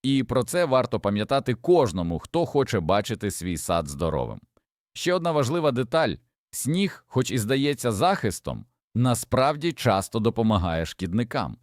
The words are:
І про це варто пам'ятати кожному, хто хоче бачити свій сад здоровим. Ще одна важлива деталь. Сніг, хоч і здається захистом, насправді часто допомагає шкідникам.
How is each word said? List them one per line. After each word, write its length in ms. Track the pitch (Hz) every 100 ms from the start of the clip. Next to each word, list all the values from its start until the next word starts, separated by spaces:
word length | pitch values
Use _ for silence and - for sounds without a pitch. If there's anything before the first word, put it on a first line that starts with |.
І 200 | 135 135
про 200 | 120 123
це 220 | 120 180 165
варто 340 | 131 127 107
пам'ятати 540 | 101 101 104 139 -
кожному, 640 | 120 - 175 123 90 85 82
хто 260 | - 170 170
хоче 340 | 143 131 104
бачити 520 | 80 98 107 107 104
свій 260 | - 90 80
сад 300 | - 85 73
здоровим. 520 | 71 80 71 60 52 _ _ _ _ _
Ще 200 | - 170
одна 180 | 180 170
важлива 400 | 156 127 170 151
деталь. 440 | 123 120 160 143 76 _ _ _
Сніг, 520 | - - 170 196 - _
хоч 240 | 127 131
і 60 | 117
здається 540 | 104 135 143 139 123
захистом, 760 | 101 170 196 107 - - 57 - _ _ 113
насправді 760 | 127 117 - - 135 147 165
часто 460 | - 123 98 - 113
допомагає 680 | 113 113 110 104 87 80 80
шкідникам. 720 | - 90 101 120 135 78 -